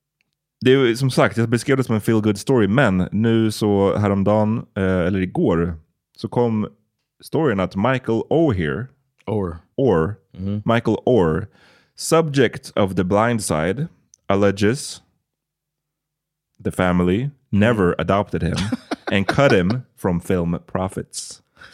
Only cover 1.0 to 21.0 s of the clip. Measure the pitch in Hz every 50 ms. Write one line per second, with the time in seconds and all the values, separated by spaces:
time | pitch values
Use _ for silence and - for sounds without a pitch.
1 | 135 131 - 170 143 107 101 113 117 117 123 113 - - 135 135 127 - 113 107
2 | - - 113 110 104 110 104 101 - - 135 123 107 98 104 139 139 107 92 92
3 | 90 - - 101 113 117 113 113 113 110 107 - 113 104 101 98 98 98 - 101
4 | 104 104 101 98 95 101 107 110 107 107 110 117 - - _ 104 95 92 92 92
5 | 82 90 101 95 92 90 - 170 180 117 87 82 85 87 82 80 - _ _ _
6 | _ _ _ - - 104 - 123 120 120 110 107 104 95 - _ _ _ _ _
7 | _ _ _ _ - - - 139 160 139 104 98 92 90 - 95 101 127 131 123
8 | - - 113 113 - - - 156 165 151 113 92 82 73 67 87 127 131 _ _
9 | _ _ _ _ _ - 107 107 98 87 80 82 - _ _ - 139 123 92 80
10 | 80 101 110 - _ _ - - 92 98 101 104 104 - 117 117 - 120 107 -
11 | - 110 127 110 87 80 78 87 101 - _ _ _ _ _ _ _ _ _ -
12 | - - 160 160 165 156 135 139 123 101 - - - - - - 104 95 95 95
13 | 92 90 101 101 110 120 120 110 95 - 87 78 80 90 98 120 156 170 - _
14 | _ _ _ _ _ - 98 98 104 101 98 101 104 104 127 147 - - - -
15 | - _ _ _ _ _ _ _ _ _ _ _ _ _ _ _ _ _ _ _
16 | _ _ _ _ _ _ _ _ _ _ _ _ 92 104 - - 92 90 90 90
17 | 90 90 92 110 131 143 - _ _ _ - 98 104 117 123 104 92 87 - -
18 | 82 90 95 101 101 - - 85 87 80 - - 92 107 - - - - 302 -
19 | _ - - - 98 - - - 139 139 117 95 87 92 117 131 - - _ _
20 | - 101 87 82 - - 98 90 85 85 85 78 - - - 92 92 95 - -